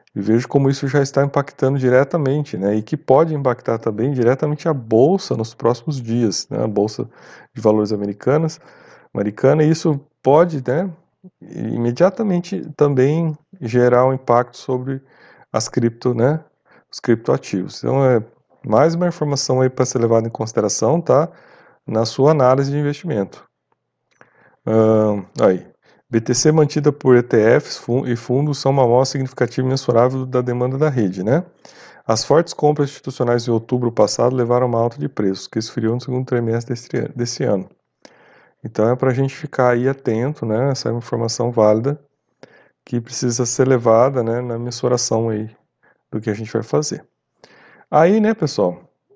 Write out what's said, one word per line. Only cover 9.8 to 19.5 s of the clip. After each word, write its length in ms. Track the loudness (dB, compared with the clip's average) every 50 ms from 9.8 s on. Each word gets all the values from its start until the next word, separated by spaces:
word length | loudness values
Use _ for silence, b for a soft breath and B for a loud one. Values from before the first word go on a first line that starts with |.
| 0 -2 -2 -2 -6 _ _ _
pode, 400 | 2 4 4 6 4 2 0 -4 -4
né, 220 | -2 -2 -2 -4 -6 -10 -14 _ _ _ _ -20 -20 _ _
imediatamente 1200 | -20 -16 -12 -10 -8 -6 -4 -2 -2 -2 2 2 2 2 2 -2 -2 0 -2 -2 -2 -4 -8 -8 -8 -12 -2
também 640 | 0 2 2 4 2 2 2 2 0 -2 -2 -4 -8 _ _ -16 -10
gerar 440 | -8 -2 2 2 4 6 4 4 4
um 80 | 4 0
impacto 440 | 0 0 2 2 2 2 0 -8
sobre 440 | -14 -6 -6 -6 -4 -4 -8 -8 -10 b b b b b b b b b b
as 180 | -6 -6 -6 -4
cripto, 440 | -2 -2 -2 -2 -2 -2 -4 -4 0
né, 260 | 0 0 0 0 -2 -6 _ _ _ b b b b b b
os 80 | -20 -6
criptoativos. 840 | 0 0 0 0 0 -2 -2 -2 -2 -4 -6 -6 -6 -6 -12 -6 -4
Então 200 | -2 0 2 2
é 180 | 2 2 2 -2 -4 _ _ _ _ _ _ -4
mais 300 | 0 2 4 4 4 2
uma 120 | 0 -2
informação 540 | -4 -2 -4 -4 -2 -2 -4 -2 -2